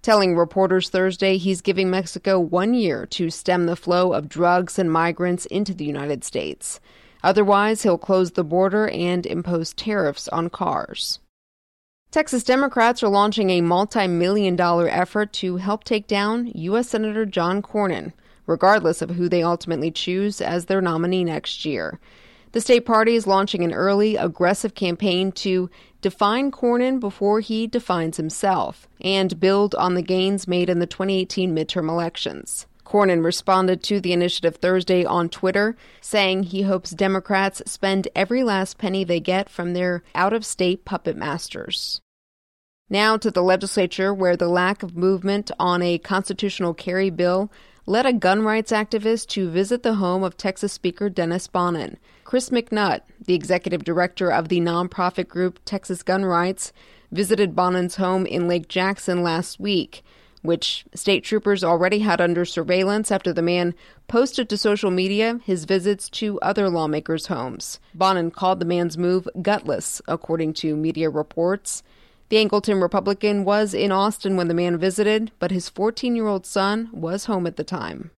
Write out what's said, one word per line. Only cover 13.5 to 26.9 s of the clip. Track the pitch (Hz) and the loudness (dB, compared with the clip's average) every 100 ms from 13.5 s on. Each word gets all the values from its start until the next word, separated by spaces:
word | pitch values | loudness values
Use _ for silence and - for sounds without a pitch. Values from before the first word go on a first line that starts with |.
| 180 | 2
multi-million | 170 175 208 240 190 175 175 208 196 175 | 2 2 2 0 0 2 2 2 2 2
dollar | 175 170 170 | 2 4 2
effort | - 180 208 208 | 0 0 -2 -4
to | - 190 180 | -4 -4 -4
help | 185 214 | -2 -4
take | - 220 202 | -2 -4 0
down | 202 202 233 240 - | 0 0 -2 -4 -6
U | 165 214 | -2 0
S | 247 | 0
Senator | 220 214 214 214 | -2 -2 -2 -2
John | 185 170 196 | 0 0 0
Cornyn, | 208 208 202 135 78 - _ _ - | -2 -2 0 -2 -6 -14 _ _ -4
regardless | 160 185 214 170 165 | 4 6 6 4 0
of | 165 | -4
who | 175 175 | -2 0
they | 175 | 2
ultimately | 170 175 - 165 160 | 2 0 -2 -4 -2
choose | 160 - 180 202 202 | -4 -4 -2 -2 -2
as | - 175 170 | -4 -4 0
their | 196 | 0
nominee | 180 160 175 185 175 | 0 0 0 0 0
next | 151 - - 156 | -4 -8 -8 -4
year. | 127 78 - - - - - _ | -4 -6 -10 -18 -20 -20 -20 _
The | 226 | -4
state | - 240 240 | 4 4 4
party | 226 220 233 | 2 4 2
is | 202 | 2
launching | 196 202 196 170 | 2 2 0 -2
an | |
early, | - 185 202 214 208 | 0 0 2 2 0
aggressive | 170 156 180 202 214 | -2 2 2 2 -4
campaign | - 185 170 208 180 190 | -4 -4 0 0 0 -2
to | - 196 185 180 - - _ | -4 -2 0 -2 -8 -20 _
define | 190 - 202 233 277 | -4 0 0 2 -2
Cornyn | - 240 240 254 | -2 0 2 2